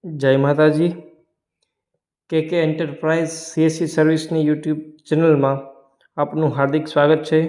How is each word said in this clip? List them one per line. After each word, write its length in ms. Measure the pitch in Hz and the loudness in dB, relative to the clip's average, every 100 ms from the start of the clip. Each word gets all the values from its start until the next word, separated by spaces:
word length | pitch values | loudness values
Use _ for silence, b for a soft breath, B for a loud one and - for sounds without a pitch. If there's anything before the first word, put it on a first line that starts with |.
જય 340 | 185 151 135 139 | -10 -2 2 4
માતાજી. 520 | 139 147 156 151 170 170 - _ _ _ _ _ _ _ _ _ _ _ _ | 2 4 2 2 -2 -4 -18 _ _ _ _ _ _ _ _ _ _ _ _
કે 100 | 160 | -4
કે 160 | 156 170 | 0 0
એન્ટરપ્રાઇઝ 720 | 156 156 156 143 156 160 156 | 0 -2 -6 -4 -2 0 -2
સી 340 | - - - | -8 -8 0
એસ 140 | 156 156 | 0 0
સી 100 | 160 | -4
સર્વિસની 600 | 160 156 160 156 160 151 | 2 2 2 -2 -2 0
YouTube 340 | 151 156 151 - - - | -2 -4 -6 -8 -20 -4
ચેનલમાં 520 | 151 165 147 135 139 - - _ _ _ - | 2 4 4 2 -2 -8 -20 _ _ _ -6
આપનું 340 | 147 151 156 127 | -4 -2 -2 0
હાર્દિક 320 | 139 151 151 | 0 0 -2
સ્વાગત 360 | 151 147 151 | 0 2 2
છે. 160 | 151 160 | 2 0